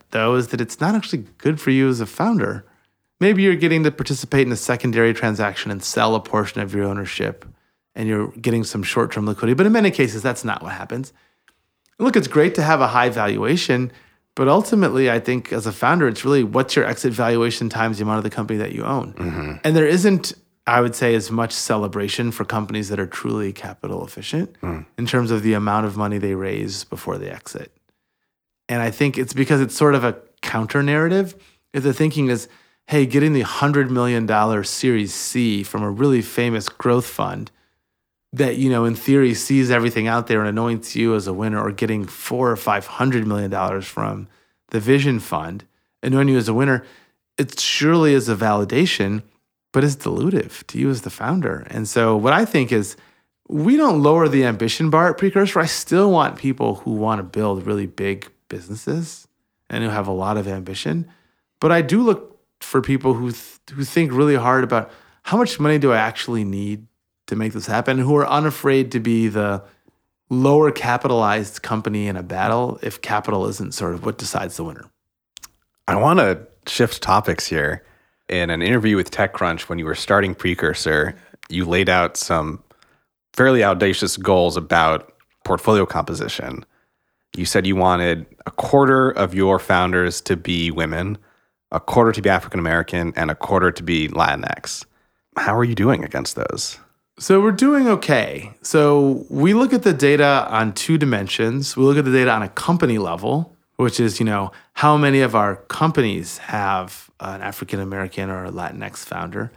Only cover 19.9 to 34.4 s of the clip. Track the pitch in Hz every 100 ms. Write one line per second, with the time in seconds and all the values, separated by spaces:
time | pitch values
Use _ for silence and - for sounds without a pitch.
19.9 | 175 202 190 - - _ _ - 120 120
20.9 | - 123 113 - 113 117 - - 107 104
21.9 | 101 101 - 120 - 104 110 104 107 101
22.9 | 101 92 - 120 110 98 98 95 - 95
23.9 | 90 87 - - 156 - - 90 80 76
24.9 | - 120 127 117 110 110 107 104 107 107
25.9 | 101 104 104 98 95 95 104 104 98 -
26.9 | - - 92 - - - - - _ _
27.9 | _ _ _ _ _ _ _ - 120 117
28.9 | - 143 127 123 135 135 147 131 - 147
29.9 | 135 120 - - _ - 113 107 143 143
30.9 | 151 165 190 185 - _ _ _ 139 139
31.9 | 131 156 151 131 117 - _ _ _ -
32.9 | 151 131 139 151 143 104 - 143 143 131
33.9 | 127 123 120 110 107